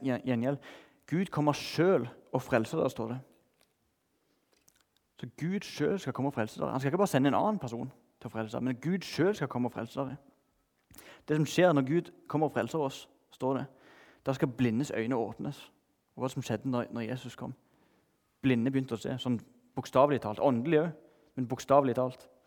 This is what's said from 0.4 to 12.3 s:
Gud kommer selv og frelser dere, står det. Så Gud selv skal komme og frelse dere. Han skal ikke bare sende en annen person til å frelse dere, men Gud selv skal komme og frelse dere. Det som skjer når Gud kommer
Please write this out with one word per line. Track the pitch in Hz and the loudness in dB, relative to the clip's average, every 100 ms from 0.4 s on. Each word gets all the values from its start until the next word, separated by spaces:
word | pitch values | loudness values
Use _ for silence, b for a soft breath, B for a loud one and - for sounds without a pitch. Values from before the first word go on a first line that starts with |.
| 127 143 B B B B - | 0 -2 B B B B -4
Gud | 165 196 | -2 -2
kommer | 151 147 | 0 0
selv | 143 - - 175 165 120 - - | 0 -4 0 4 4 0 -10 -4
og | 131 | -4
frelser | - 120 110 165 | 0 0 0 0
dere, | 151 | -2
står | - 113 | -2 -6
det. | 127 - _ _ _ _ _ _ _ _ _ _ _ _ _ _ _ _ _ _ - | -8 -12 _ _ _ _ _ _ _ _ _ _ _ _ _ _ _ _ _ _ -16
Så | 127 - | -16 -6
Gud | 160 202 | -4 -4
selv | - - 151 196 | -6 -2 0 0
skal | 139 | -4
komme | - 139 | -2 -2
og | |
frelse | 123 110 - | 0 -4 -2
dere. | 139 | -4
Han | 127 | -2
skal | 135 | -2
ikke | 175 | 2
bare | 196 | 2
sende | 135 143 | 4 4
en | 107 | 4
annen | 196 214 | 2 0
person | 120 117 131 - _ _ | -4 -6 -10 -12 _ _
til | 117 | -10
å | |
frelse | 110 110 | -8 -6
dere, | 120 123 | -4 -2
men | 117 | -2
Gud | 151 190 - | -2 -4 -4
selv | - 180 208 | 0 0 2
skal | 139 | -4
komme | 123 123 | -2 -4
og | |
frelse | 104 113 127 | -4 -8 -6
dere. | 131 139 _ _ _ _ _ _ _ B B B - | -8 -8 _ _ _ _ _ _ _ B B B -2
Det | 156 | 0
som | 143 | 2
skjer | - 180 | 6 6
når | 147 131 | 6 4
Gud | 170 - - | 0 0 -16
kommer | - | -4